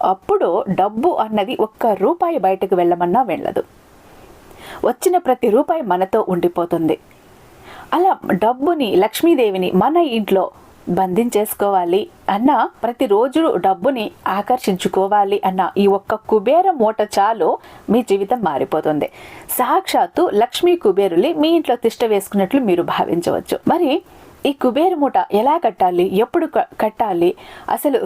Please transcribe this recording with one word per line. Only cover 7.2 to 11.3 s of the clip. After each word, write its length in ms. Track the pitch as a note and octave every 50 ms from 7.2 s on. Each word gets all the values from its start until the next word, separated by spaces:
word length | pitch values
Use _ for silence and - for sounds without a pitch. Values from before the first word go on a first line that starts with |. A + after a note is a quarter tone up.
| - - - - - - - - - - - - - - -
అలా 240 | D#4 F4+ F#4+ E4+ - - - G#3+
డబ్బుని, 600 | F3+ G#3+ A3 B3+ B3+ C#4 E4+ F4 D#4 C4 G3+ -
లక్ష్మీదేవిని 760 | F3+ G3 A3 - - - E4+ E4+ C4 A#3+ G#3 F#3+ F#3+ F#3 - -
మన 220 | F#3 G3+ C4 D#4+ F4
ఇంట్లో 540 | E4+ C#4+ A3+ A3+ G#3 - G3 F#3+ F3 - - - - - - - - -
బంధించేసుకోవాలి 1160 | F3+ F#3 F#3+ F#3 F3+ G3 A#3+ A#3+